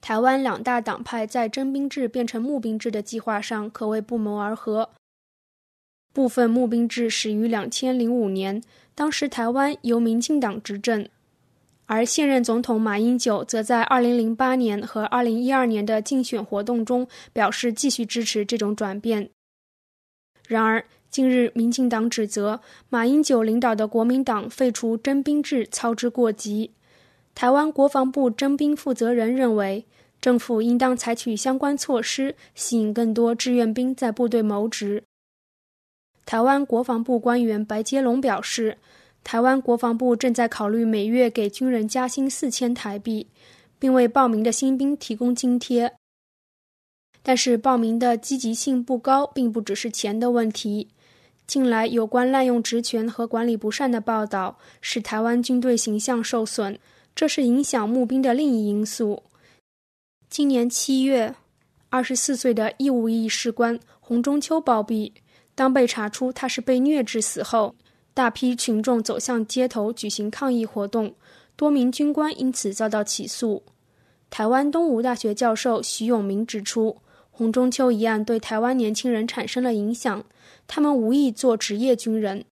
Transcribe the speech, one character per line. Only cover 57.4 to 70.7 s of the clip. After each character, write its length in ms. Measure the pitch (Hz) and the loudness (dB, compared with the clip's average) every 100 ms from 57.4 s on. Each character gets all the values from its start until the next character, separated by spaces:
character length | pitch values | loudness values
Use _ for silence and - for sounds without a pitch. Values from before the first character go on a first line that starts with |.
影 180 | 254 247 | 2 2
响 280 | 285 254 208 | 2 0 0
募 160 | 247 240 | 0 2
兵 160 | 262 | 2
的 120 | 262 | 2
另 200 | 240 302 | 2 2
一 140 | 233 208 | 2 0
因 180 | 208 214 | 0 -2
素。 380 | - 220 208 _ _ _ _ _ _ _ _ _ _ _ | -2 -4 -4 _ _ _ _ _ _ _ _ _ _ _
今 180 | - 285 | 0 2
年 220 | 262 240 | 4 2
七 320 | 240 - 269 | -2 0 2
月， 340 | 262 269 226 262 _ _ _ _ _ | 4 2 0 -6 _ _ _ _ _
二 120 | 254 | -2
十 140 | 254 254 | 0 -2
四 220 | - 262 | -2 0
岁 160 | 262 | 0
的 200 | 226 214 - | 2 0 0
义 120 | 277 | 0
务 200 | 247 226 | 2 2
役 180 | 226 220 | 0 0
士 240 | - 240 | -2 -4
官 260 | 226 233 233 _ _ | 0 0 0 _ _
洪 240 | _ 240 | _ 0
中 160 | 240 285 | 2 0
秋 220 | 277 320 | 0 0
暴 200 | 311 226 | 2 2
毙。 300 | 208 220 214 - _ _ _ | 2 -2 -4 -10 _ _ _
当 180 | - 269 | 0 2
被 140 | 262 240 | 4 4
查 220 | - 208 | 2 -6
出 240 | - 254 | -4 -4
他 160 | 254 262 | -4 -6
是 140 | - | -4
被 180 | 240 254 | 0 2
虐 240 | 269 302 | 4 2
致 180 | 226 233 | 0 -2
死 220 | 214 - | -4 -4
后， 320 | - 233 220 - _ _ _ | -2 0 0 -4 _ _ _
大 180 | - 247 | 0 0
批 240 | 220 254 240 | 2 -2 0
群 260 | - 214 | 0 0
众 220 | 220 240 | 2 0
走 160 | 220 220 | 0 -4
向 260 | - 240 220 | -2 -2 -2
街 220 | - 254 | 0 -2
头 240 | 240 208 | 0 -4
举 180 | 226 214 | -4 -8
行 220 | - 208 | -4 -6
抗 200 | - 277 | -4 0
议 140 | 240 | 0
活 220 | 220 | -2